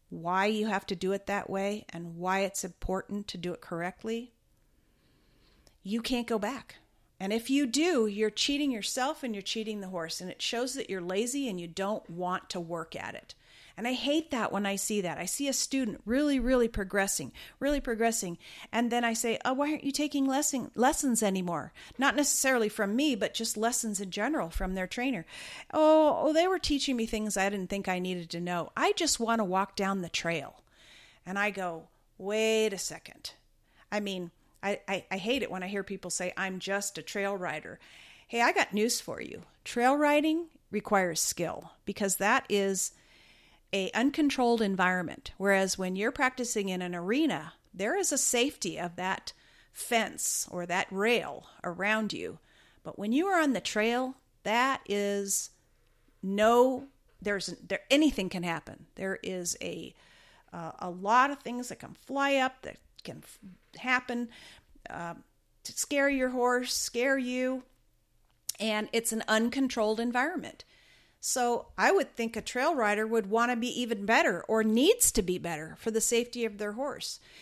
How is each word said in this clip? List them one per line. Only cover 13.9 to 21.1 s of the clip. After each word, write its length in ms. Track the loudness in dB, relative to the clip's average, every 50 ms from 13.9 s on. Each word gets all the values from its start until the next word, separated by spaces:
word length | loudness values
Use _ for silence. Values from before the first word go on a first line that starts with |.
| -4
hate 360 | -2 0 0 0 0 0 -2
that 220 | -2 -2 -2 0
when 140 | 0 0 -2
I 100 | 0 -2
see 240 | -2 -2 0 0 0
that. 180 | 0 -2 -4 -4
I 60 | -6
see 240 | -4 -4 -2 -2 0
a 40 |
student 480 | 0 0 -2 0 0 0 0 -2 -4 -6 -4
really, 340 | 0 2 2 2 2 2 2
really 300 | 2 4 4 4 4 2
progressing, 640 | 0 -2 -4 0 0 0 2 2 0 -2 -4 -8 -10 -14 -18 -18 -8 -2
really 220 | 0 0 0 0
progressing. 580 | 0 -2 0 2 2 2 2 0 -2 -4 -6 -8 -12 -18 -20 -18 -12 -4
And 180 | 0 0 2 2
then 140 | 2 2
I 120 | 2 2 0
say, 220 | 0 0 0 0 0 0
"Oh, 80 | 0
why 200 | 0 0 0 0
aren't 100 | 0 -2
you 80 | -2 -2
taking 380 | -2 0 0 0 2 2 2 2
lesson, 420 | 2 2 2 0 0 -2 -4 -4 2
lessons 480 | 4 4 4 4 4 2 0